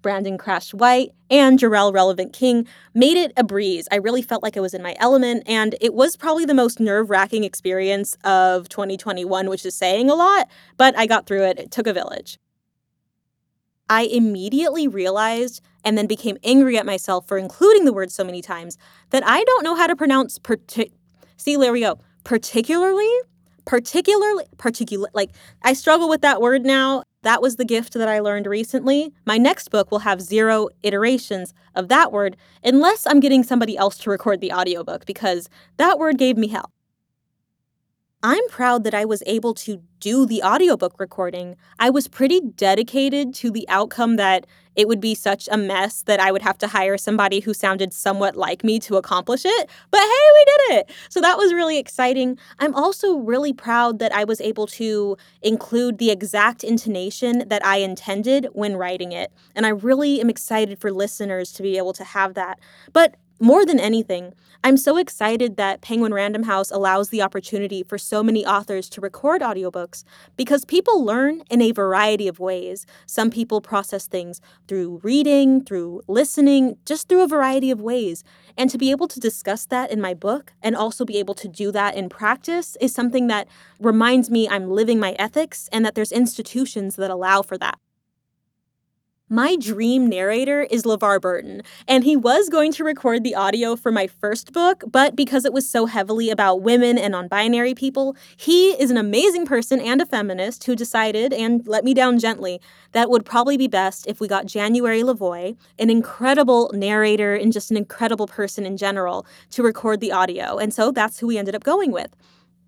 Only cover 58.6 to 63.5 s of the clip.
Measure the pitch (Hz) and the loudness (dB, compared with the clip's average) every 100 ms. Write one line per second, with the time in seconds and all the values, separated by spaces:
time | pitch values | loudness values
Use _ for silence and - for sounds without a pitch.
58.6 | 208 190 180 185 180 175 185 - _ - | -6 -4 -6 -6 -8 -8 -10 -12 _ -4
59.6 | 220 208 226 262 294 277 233 226 - 220 | -2 0 0 0 2 0 0 -2 -4 -2
60.6 | 214 196 208 190 202 - 202 185 180 - | -2 -4 -6 -4 -6 -6 -6 -6 -8 -8
61.6 | 196 190 185 185 190 202 190 190 180 - | -6 -4 -4 -8 -8 -4 -2 -4 -8 -10
62.6 | _ _ - 320 330 - _ - 226 | _ _ 0 4 4 2 _ 2 6